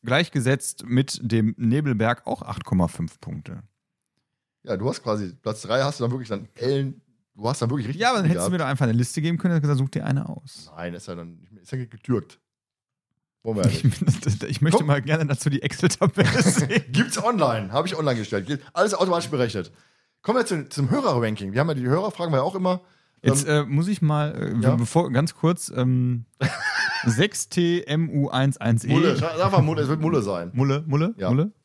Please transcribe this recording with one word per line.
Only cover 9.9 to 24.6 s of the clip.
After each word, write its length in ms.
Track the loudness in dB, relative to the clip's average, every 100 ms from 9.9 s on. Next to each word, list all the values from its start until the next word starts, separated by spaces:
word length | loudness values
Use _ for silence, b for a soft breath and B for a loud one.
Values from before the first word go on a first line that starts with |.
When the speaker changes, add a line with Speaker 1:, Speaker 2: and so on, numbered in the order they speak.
Speaker 1:
dir 140 | -2 -2
eine 220 | -2 -2
aus.“ 420 | -10 -14 -20 -20 -10
Speaker 2:
Nein, 180 | -8
ist 120 | -8 -12
ja 60 |
dann, 320 | -12 -12 -18 -20 -20
ist 120 | -10
ja 120 | -8
getürkt. 560 | -8 -12 -2 -2 -2 -20 _ _ _ _ _ _ _ _ _ _
Wollen 140 | -4 2
wir 60 |
ja 60 | 2
Speaker 1:
Ich, 140 | 2
Speaker 2:
nicht. 580 | 0 2 0 0 0 -2
Speaker 1:
<laughs> 0 |
ich 160 | -2 0
möchte 180 | 4 4
Speaker 2:
Komm. 100 | 4
Speaker 1:
mal 120 | 0
gerne 240 | 0 -2 0
dazu 220 | -2 -2
die 120 | -2
Excel-Tabelle 800 | -4 0 0 2 0 2 2 4
Speaker 2:
<laughs> 0 |
Speaker 1:
sehen. 420 | 2 2 2 0 0
Speaker 2:
Gibt's 320 | 0 0 0
online, 480 | 0 2 2 0 -2
habe 140 | -2 -2
ich 100 | -2
online 220 | 0 0
gestellt. 280 | -2 -4 -4
Geht 140 | -8 B
alles 220 | 0 0
automatisch 340 | 2 2 0 -2
berechnet. 420 | 0 0 -2 -8 b b b b b
Kommen 160 | -2 0
wir 80 | 0
zu, 220 | -2 -4
zum 200 | -2 0
Hörerranking. 640 | 2 2 2 0 -2 -4
Wir 80 | 0
haben 80 | 0
ja 60 |
die 120 | -2 0
Hörer, 240 | 0 0
fragen 220 | -4 -2
wir 60 | 0
ja 40 |
auch 120 | 0 0
immer. 240 | -2 -2 b b b b
Speaker 1:
Jetzt, 240 | 0 2 2
Speaker 2:
Ähm, 40 |
Speaker 1:
äh, 140 | 0 2
muss 200 | 0 0
ich 120 | 0
mal, 320 | 2 2 -2
äh, 260 | -4 -4 2